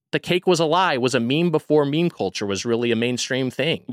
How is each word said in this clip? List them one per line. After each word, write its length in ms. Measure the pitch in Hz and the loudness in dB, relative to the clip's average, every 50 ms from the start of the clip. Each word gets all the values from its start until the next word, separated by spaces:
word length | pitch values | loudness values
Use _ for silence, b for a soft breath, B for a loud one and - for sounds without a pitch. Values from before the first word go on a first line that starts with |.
| _ - | _ -6
the 80 | - 147 | -6 -6
cake 280 | - - 180 185 - | -2 -2 -2 0 2
was 120 | 185 180 151 | 2 2 2
a 60 | 165 | 2
lie, 320 | 151 160 180 190 175 147 | 2 2 2 2 2 0
was 160 | 123 123 123 127 | 0 0 0 0
a 40 | 123 | 0
meme 280 | 117 120 139 160 175 175 | 0 0 0 2 2 2
before 340 | 156 151 - - 151 151 143 | 0 -2 0 2 2 4 4
meme 240 | 139 143 160 175 170 | 2 0 0 0 0
culture 360 | - - 104 92 - - 107 | -2 -2 -4 -4 -4 -4 -4
was 200 | 101 98 92 - | -4 -4 -4 -2
really 260 | 120 117 117 120 120 | -2 -2 0 0 0
a 40 | 113 | 0
mainstream 560 | 113 120 123 123 117 - - 131 131 131 127 | 0 0 -2 -2 -4 -4 -4 -2 -2 -2 -4
thing. 320 | - - 127 165 147 - - - | -4 -4 -4 -4 -4 -6 -6 -4